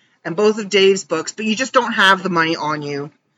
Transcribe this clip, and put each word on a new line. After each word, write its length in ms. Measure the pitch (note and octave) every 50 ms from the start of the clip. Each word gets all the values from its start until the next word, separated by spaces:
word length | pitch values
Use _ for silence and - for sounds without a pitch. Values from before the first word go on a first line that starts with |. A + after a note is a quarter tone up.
| _ _ _ _ -
and 100 | E3+ E3+
both 240 | F3+ G#3+ G#3+ G#3+ A3+
of 100 | G#3 F#3
Dave's 360 | - G3 F#3+ G3 G3 F#3+ -
books, 280 | - E3 D#3+ D#3 -
but 120 | - - A3
you 100 | A3 G#3+
just 180 | A3 C4 -
don't 200 | - B3+ A#3+ A#3+
have 300 | A3+ G#3+ G3 F#3+ G3 F#3
the 60 | F#3 F#3+
money 280 | F3 E3 D#3+ D#3+ E3
on 260 | - D3 D3+ D3+ D3+
you 280 | D3 C#3+ C#3+ C#3 C#3+ D3+ _ _ _ _ _